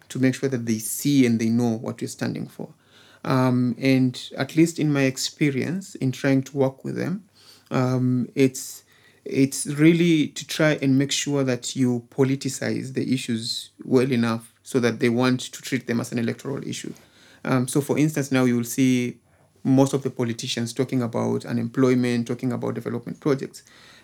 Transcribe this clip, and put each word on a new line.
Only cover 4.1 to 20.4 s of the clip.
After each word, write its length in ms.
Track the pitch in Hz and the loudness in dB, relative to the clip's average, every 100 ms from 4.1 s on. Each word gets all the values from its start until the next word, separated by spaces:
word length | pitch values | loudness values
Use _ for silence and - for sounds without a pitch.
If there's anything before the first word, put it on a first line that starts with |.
| 123 - - | -2 -10 -8
at 180 | 135 160 | -2 2
least 240 | 170 165 | 2 2
in 140 | 151 | 0
my 100 | 139 | 2
experience 920 | 135 131 - - 151 131 120 185 190 - | 0 0 -6 -2 0 0 -2 -6 -8 -4
in 180 | 131 | -4
trying 300 | 123 139 135 | 0 2 2
to 140 | 131 139 | 2 0
work 280 | 131 135 139 | 0 -2 -8
with 100 | 123 | -4
them, 300 | 123 196 - _ - - - | -4 -6 -10 _ -20 -20 -6
um, 580 | 131 127 127 127 127 117 - | -2 0 2 2 0 0 2
it's, 480 | 135 - - - - _ _ _ | 2 0 -12 -16 -20 _ _ _
it's 440 | - - 135 - - | -4 2 2 0 -4
really 600 | 143 156 170 175 160 135 | 4 6 6 4 4 0
to 180 | - - | -4 -8
try 320 | - 156 147 | 0 2 2
and 160 | 139 131 | 2 2
make 140 | 139 | 2
sure 320 | - - 143 | -2 -2 0
that 320 | 135 120 - 131 | 0 -2 -4 0
you 320 | 123 123 - | 0 0 -2
politicize 840 | - 135 135 135 - 120 - 123 | 0 0 0 -4 -6 -4 -4 -6
the 200 | 127 - | -4 -2
issues 560 | 127 - 113 117 - - - | -2 -2 -4 -4 -8 -10 -14
well 280 | - 127 131 | 0 2 4
enough 400 | 120 117 113 - _ | 2 2 -2 -6 _
so 160 | - 131 | -4 0
that 200 | 117 113 | 0 2
they 100 | 123 | 2
want 320 | 117 127 127 | 2 2 0
to 200 | - - | -4 -14
treat 240 | - 131 - | -6 -6 -4
them 140 | 117 | -4
as 120 | 120 | -4
an 60 | 123 | -4
electoral 500 | 117 117 135 127 - | -4 -6 -8 -8 -8
issue. 240 | - - - - _ - - - | -10 -10 -14 -20 _ -20 -10 0
Um, 220 | 127 127 | 0 2
so, 140 | 151 | 0
for 180 | 139 - | 0 2
instance, 320 | 156 156 139 | 2 0 0
now 140 | 131 127 | 2 2
you 120 | 120 | 2
will 60 | |
see 540 | 117 - 131 123 120 - _ _ _ _ | -2 0 2 2 0 -8 _ _ _ _
most 300 | 139 131 135 | 2 4 4
of 80 | 143 | 2
the 80 | 127 | -2
politicians 640 | - 120 113 | -2 -4 -4